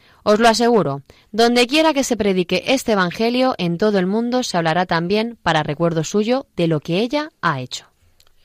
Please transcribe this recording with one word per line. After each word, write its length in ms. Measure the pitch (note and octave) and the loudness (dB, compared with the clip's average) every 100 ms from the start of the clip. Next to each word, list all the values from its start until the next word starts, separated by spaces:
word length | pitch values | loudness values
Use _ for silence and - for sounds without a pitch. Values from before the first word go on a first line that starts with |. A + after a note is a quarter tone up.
| _ _ | _ _
Os 160 | - G#3 | 0 4
lo 80 | A#3 | 4
aseguro, 540 | A3+ A#3 A#3 D#3 C#3 - _ _ | 4 4 2 2 -4 -10 _ _
donde 340 | G#3 A#3 A#3+ A#3+ | 0 2 4 2
quiera 280 | D4 D#4+ | 2 2
que 100 | C#4 | 2
se 140 | B3+ A3+ | 0 0
predique 460 | G3+ F#3 F3+ - - | 0 0 0 -2 0
este 260 | C4 - | -2 0
evangelio 600 | G#3 F3+ E3 A3+ B3 B3+ - | 0 0 -2 -2 0 0 0
en 220 | F3 E3+ | -4 0
todo 200 | G#3+ G3+ | 0 0
el 80 | F3+ | 0
mundo, 360 | G#3 A#3+ B3+ | -2 -2 -2
se 160 | A#3+ F3+ | -2 -2
hablará 260 | E3 E3 | 0 0
también 540 | F3+ E3+ E3+ G#3 A3+ A#3 | 0 -2 0 -2 -2 -6
para 200 | - D#3+ | -2 -2
recuerdo 420 | D3+ D3 E3+ E3 | -2 -2 -2 -2
suyo 420 | D#3 G#3 G#3+ B3+ - | -2 -2 0 -2 -4
de 140 | - E3+ | -2 0
lo 120 | D#3 | 0
que 200 | - E3+ | -2 -2
ella 300 | A#3 D4 D4+ - | -2 -2 -6 -6
ha 200 | F3 C#3 | -4 -4
hecho". 260 | B2+ - - _ _ _ _ _ | -8 -14 -16 _ _ _ _ _